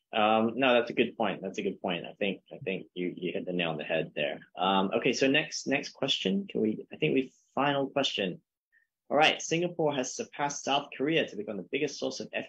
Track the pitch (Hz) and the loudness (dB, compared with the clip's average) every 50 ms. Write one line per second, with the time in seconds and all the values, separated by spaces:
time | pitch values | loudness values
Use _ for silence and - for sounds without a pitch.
0 | _ _ - 110 107 110 110 110 113 117 113 123 135 127 120 120 117 - 113 - | _ _ 0 2 4 6 6 4 4 2 2 2 4 6 6 6 4 2 2 0
1 | 117 117 - - 110 98 90 - 90 95 - 110 101 98 - - - 95 87 82 | 0 0 0 -2 -2 -2 -2 -2 -6 -6 -4 -4 -4 -4 -4 -2 -2 -2 -2 -4
2 | 58 64 - - 104 98 92 - _ _ 82 80 - 95 95 87 - - - 90 | -6 -10 -6 -4 -2 -2 -2 -4 _ _ -16 -8 -6 -4 -4 -4 -6 -10 -8 -6
3 | 90 87 - - 90 85 - 92 85 90 90 87 85 82 80 76 - - 82 80 | -4 -4 -4 -4 -4 -4 -4 -4 -4 -4 -2 -2 -2 -2 -2 -4 -4 -2 0 0
4 | 78 - - 78 73 71 71 82 - - - - 90 98 98 95 95 98 - 123 | 0 -2 -4 -4 -4 -4 -4 -8 -12 -16 -6 -2 0 2 4 4 2 2 0 2
5 | - 135 117 - 135 135 139 156 143 - - - - - 135 143 - - - - | 2 2 2 4 4 4 4 2 0 -2 -6 -6 -2 0 0 0 -2 -6 -6 -4
6 | 185 175 - - - 190 196 196 196 - - - 110 107 - - - - - - | -2 0 0 0 2 0 0 0 -2 -2 -2 0 0 0 0 -2 -8 -12 -6 -2
7 | 156 151 135 135 131 - - _ _ _ _ 131 139 147 143 139 135 135 - 143 | 0 2 2 2 0 0 -6 _ _ _ _ 0 2 2 2 2 0 0 0 0
8 | 135 - - - 98 90 82 - _ _ _ _ _ _ _ _ _ _ _ _ | 0 0 0 -2 -2 -2 -4 -6 _ _ _ _ _ _ _ _ _ _ _ _
9 | _ - 127 143 156 131 - - - - 160 165 175 175 170 - 160 147 135 131 | _ 0 4 4 6 4 4 0 -2 -2 0 0 0 0 0 0 0 0 0 0
10 | 127 - - - 113 - - - 143 143 - - - 139 135 143 143 - - - | -2 -4 -6 -8 -8 -8 -6 -4 -4 -4 -4 -4 -2 0 0 0 -2 -4 -4 -2
11 | 131 151 165 147 117 - - 104 98 113 104 98 90 - - 143 151 139 - - | 0 2 2 2 0 0 -4 -8 -8 -6 -6 -8 -6 -6 -4 -2 -2 -4 -4 -4
12 | 131 131 - - 110 110 - 110 113 | -6 -6 -6 -6 -8 -6 -6 -6 -6